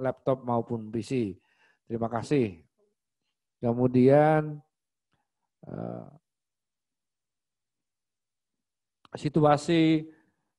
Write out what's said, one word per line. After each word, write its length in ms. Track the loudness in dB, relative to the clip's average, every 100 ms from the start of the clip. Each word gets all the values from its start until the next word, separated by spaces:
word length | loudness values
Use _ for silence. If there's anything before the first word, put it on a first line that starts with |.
laptop 400 | -6 -4 -4 -4
maupun 480 | -2 -4 -2 -6 -6
P 160 | -8
C. 80 | -4 -4 -4 -8 _ _ _ _
Terima 240 | -10 -6 -4
kasih. 560 | -4 -2 0 0 -4 _ _ _ _ _ _ _ _ _ _
Kemudian, 1000 | -4 0 2 4 6 6 4 2 -2 -10 -18 _ _ _ _ _ _ _ _ _ -16
eh, 400 | -12 -10 -12 -16 -20 _ _ _ _ _ _ _ _ _ _ _ _ _ _ _ _ _ _ _ _ _ _ _ _ _ _ _ _ _ -10
situasi, 880 | -4 2 4 2 2 2 4 2 -2 -18 _ _ _